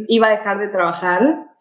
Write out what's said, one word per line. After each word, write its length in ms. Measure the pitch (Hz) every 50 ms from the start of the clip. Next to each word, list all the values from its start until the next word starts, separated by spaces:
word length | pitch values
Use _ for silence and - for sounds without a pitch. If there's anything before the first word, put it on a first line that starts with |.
| - -
iba 180 | 226 226 220
a 40 | 220
dejar 280 | 214 208 214 202 196 202
de 100 | 208 202
trabajar 800 | 196 185 175 170 175 - 185 180 180 185 233 302 320 - - - _ _